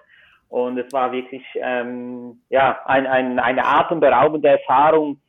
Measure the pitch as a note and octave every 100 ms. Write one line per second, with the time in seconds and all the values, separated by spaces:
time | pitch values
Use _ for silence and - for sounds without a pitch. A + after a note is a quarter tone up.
0 | _ _ _ _ _ B2 B2 B2 B2 C3+
1 | B2+ B2+ B2+ C3 - - B2+ B2 A#2+ B2
2 | B2 B2 B2 A#2 _ C3 C3 A2+ - C3+
3 | C3+ C3 B2+ B2+ A#2+ C3 B2 D3+ E3+ E3+
4 | C#3+ B2+ D3+ D#3 C#3+ C#3 - C3 D3+ D#3+
5 | D3+ C#3+